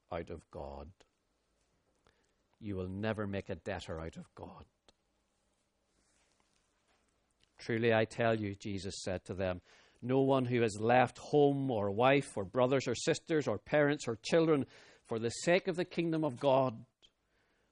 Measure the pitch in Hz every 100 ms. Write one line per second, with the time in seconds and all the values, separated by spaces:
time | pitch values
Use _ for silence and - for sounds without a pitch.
0 | - 87 87 82 - 90 71 71 76 -
1 | _ _ _ _ _ _ _ _ _ _
2 | _ _ _ _ _ _ 104 92 92 95
3 | 110 104 101 98 - 87 - 90 - 82
4 | 82 - - - - 87 - _ _ _
5 | _ _ _ _ _ _ _ _ _ _
6 | _ _ _ _ _ _ _ _ _ _
7 | _ _ _ _ _ - - 113 117 110
8 | 110 - 113 113 101 98 110 98 95 -
9 | - 90 - 92 92 90 - - _ _
10 | 120 131 135 135 123 123 113 104 110 127
11 | 120 - - 151 143 139 135 113 101 101
12 | 127 135 135 - 98 127 127 135 131 110
13 | - 151 - 156 127 101 - 151 143 151
14 | - 110 - 170 160 147 120 - - _
15 | - 117 113 - - 180 190 170 175 -
16 | 170 160 151 120 139 131 131 117 - _
17 | _ _ _ _ _ _ _